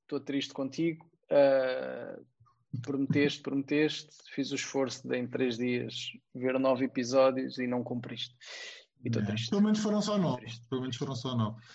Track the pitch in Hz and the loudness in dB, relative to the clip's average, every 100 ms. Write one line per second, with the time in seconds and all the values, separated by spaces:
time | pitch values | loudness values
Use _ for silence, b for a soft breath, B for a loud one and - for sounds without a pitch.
0 | - 143 143 139 - - 135 147 165 160 | -8 -8 -2 -2 -2 -6 -6 0 -2 -2
1 | - _ - 143 139 135 131 127 131 127 | -12 _ 2 6 8 6 2 -2 -4 -6
2 | 131 - 123 _ - _ - 117 143 139 | -10 -12 -18 _ -20 _ -12 -10 -4 -2
3 | 135 143 139 - 135 139 139 147 151 - | 0 2 2 0 -4 -4 0 2 2 -2
4 | - - - - 135 135 - 139 127 - | -14 -20 -10 -6 -4 -4 -4 -2 -2 -4
5 | 127 127 123 123 127 113 123 123 123 - | -4 -4 -2 0 0 0 0 0 -2 -6
6 | - - _ 127 127 131 131 127 131 131 | -10 -12 _ -4 0 2 4 2 2 -2
7 | 120 135 131 131 131 127 123 123 120 123 | 2 6 6 4 -4 -4 -2 -2 -2 -6
8 | 123 127 - _ B B B B B _ | -6 -10 -12 _ B B B B B _
9 | - 110 104 107 - 202 214 214 214 208 | -2 0 0 -2 0 4 4 4 2 2
10 | 208 208 151 123 120 - - 131 127 127 | 2 2 2 0 -6 -14 -6 -4 -4 -4
11 | 147 127 131 120 107 110 B | -4 -4 -2 0 0 -2 B